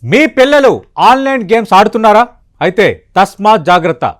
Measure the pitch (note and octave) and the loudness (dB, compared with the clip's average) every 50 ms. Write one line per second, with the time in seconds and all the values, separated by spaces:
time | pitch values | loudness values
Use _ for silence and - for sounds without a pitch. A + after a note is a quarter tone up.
0 | - A#2 D#3 B3 D4+ D#4 D#4 C#4 B3+ C#4 D4 D4 C#4 B3+ F#3+ G2 - _ _ - | -6 -2 0 0 0 0 0 0 0 2 2 2 2 2 0 -2 -8 _ _ 0
1 | E3 G#3 B3 C4 C4+ C4+ C4+ C4 A3+ E3+ A3 A3+ A3 G3+ - F#3 G#3 G#3+ - A#3+ | 2 2 2 2 0 -4 -4 -6 -4 -2 -2 -2 -2 0 2 2 2 2 0 -2
2 | A3 A3 G#3 G#3+ A#3+ A#3 _ _ _ _ _ _ C#3+ F3 F#3 - G3+ D#3+ - D#2+ | 0 2 2 2 0 -2 _ _ _ _ _ _ -6 -4 -2 0 -2 -2 -2 -6
3 | _ _ _ F3+ G3 F#3+ - _ G3 G#3+ A3 G#3+ D3+ D#3+ F3+ F3+ D#3+ E3+ D#3+ - | _ _ _ -2 -2 -2 -4 _ 0 0 0 0 0 0 0 0 0 -2 -6 -4
4 | - B2 - _ | -6 -8 -8 _